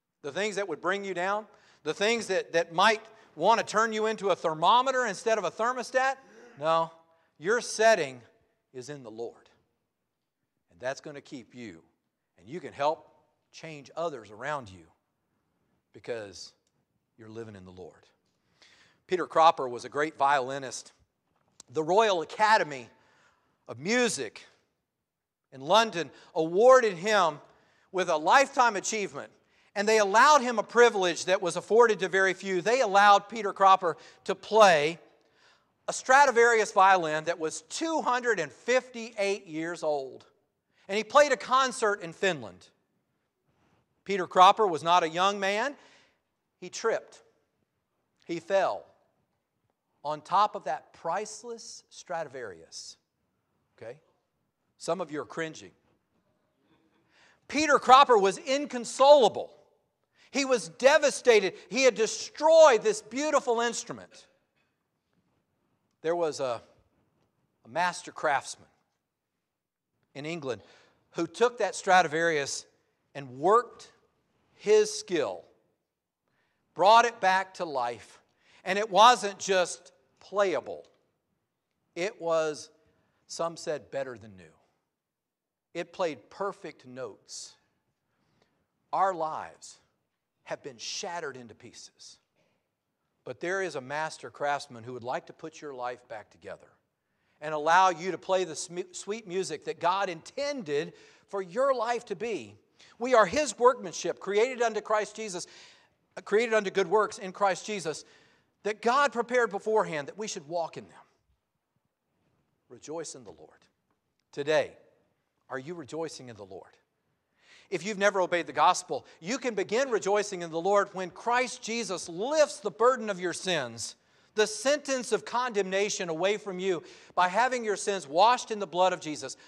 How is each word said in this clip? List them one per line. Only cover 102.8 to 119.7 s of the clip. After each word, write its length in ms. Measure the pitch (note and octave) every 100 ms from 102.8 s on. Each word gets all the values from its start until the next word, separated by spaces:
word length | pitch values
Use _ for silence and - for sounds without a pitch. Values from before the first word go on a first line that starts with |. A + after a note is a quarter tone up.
| - -
We 160 | B3
are 140 | B3 G3
his 300 | A#3 D4 -
workmanship, 600 | B3 B3+ F#3+ C#3+ F3 -
created 440 | - G3+ B3 B3
unto 180 | A#3 G#3+
Christ 340 | G#3 G#3+ G#3 -
Jesus, 300 | A3 F3 - - - - _ _ _ -
uh, 40 |
created 340 | - G3+ A#3 A3
unto 160 | F#3+
good 160 | F#3 F#3
works 320 | G#3 G3+ -
in 120 | F#3+
Christ 360 | F#3 G3+ F3+ -
Jesus, 360 | G#3 D#3+ C#3+ - _ _ _ _ _
that 180 | G3+ G#3+
God 320 | A3 C4 C#4+
prepared 380 | A#3 A#3 B3 A3+
beforehand 560 | F#3+ A3 A3 F3 D#3 C#3
that 100 | E3+
we 100 | G#3+
should 200 | G3 C#3
walk 300 | E3+ D#3+ -
in 80 | G2
them. 120 | - _ _ _ _ _ _ _ _ _ _ _ _ _ _ _ _ _
Rejoice 440 | B2 - D#3+ D3
in 100 | C3+
the 80 | A2
Lord. 340 | D#2+ D#2 _ _ _ _ _ _ _ _
Today, 400 | - C#3+ D#3 A#2 - _ _ _ _ _ _ -
are 100 | C3
you 160 | C3+ F3
rejoicing 540 | C3+ D#3 D#3+ - B2+
in 60 | G#2+
the 100 | G2
Lord? 260 | F#2 - _ _ _ _ _ _ _ _ - _
If 160 | F3+ F3+
you've 120 | G3
never 220 | G3+ G3
obeyed 280 | E3+ F3 D#3
the 60 |
gospel, 520 | C#3 D#3+ E3+ - C#3 - -
you 180 | E3 C4
can 180 | B3+ G#3
begin 360 | F3